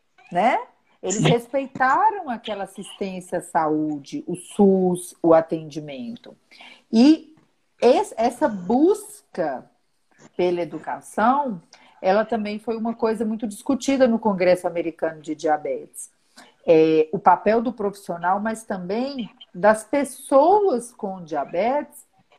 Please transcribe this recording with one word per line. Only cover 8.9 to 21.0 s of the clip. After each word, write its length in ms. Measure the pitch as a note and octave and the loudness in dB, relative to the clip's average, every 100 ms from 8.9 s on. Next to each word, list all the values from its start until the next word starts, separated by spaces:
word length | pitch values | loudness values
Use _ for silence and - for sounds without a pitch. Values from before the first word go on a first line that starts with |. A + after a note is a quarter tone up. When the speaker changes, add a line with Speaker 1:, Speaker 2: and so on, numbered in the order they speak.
| G#4 - - _ - D#3+ B2+ - _ _ _ _ _ - - | 2 -4 -20 _ -6 -4 -6 -12 _ _ _ _ _ -14 -2
Speaker 1:
pela 240 | F3+ F3 | -2 0
educação, 1000 | E3 D#3 C#3+ C3+ - - A3 C#4 C#4+ F#3 - - _ - | -4 -8 -10 -12 -10 -2 2 2 -2 -6 -14 -20 _ -6
ela 220 | F#3 G3+ | 0 2
também 360 | A3 A#3 G#3 G#3 | 0 -4 -4 -8
foi 180 | - A3+ | -8 -6
uma 160 | A3+ | -6
coisa 320 | A#3 A3 A3 A3 | -2 -2 -2 -4
muito 220 | A3 A3+ | -4 -8
discutida 600 | G3+ - C4 - C#4 B3+ | -10 -4 -4 0 2 2
no 120 | A3+ | 2
Congresso 480 | A3 F#3+ F3+ F3+ F3+ | 0 0 2 2 0
Americano 540 | E3+ E3 - D#3+ D#3 | -4 -6 -4 -6 -6
de 120 | D3+ | -10
Diabetes. 760 | D3+ D#3 D3+ D3 B2+ - - - _ _ _ - _ - | -6 -2 -2 -2 -8 -10 -18 -20 _ _ _ -20 _ 4
É, 440 | E3 D#3+ D#3 D#3 | 6 6 4 2
o 60 | F#3+ | 2
papel 440 | F#3 F3+ - A3+ | 4 4 4 0
do 120 | A3+ | 0
profissional, 640 | G3 G3+ G3 - E3+ F3 G3 | -4 -6 -6 -12 -6 -2 -2
mas 240 | A3 A3 | -4 -8
também 640 | - G3 F3+ G#3 C4 C#4 G3+ _ - | -10 -10 -6 -6 -6 -8 -12 _ -20
das 300 | F3+ G3+ G#3+ | 0 2 2
pessoas 1080 | - C#4+ C#4+ - - C#4 D#4 G#4 G4+ B3 A#3 | 0 -4 -4 -8 2 4 6 4 2 -2 -6
com 320 | - | -12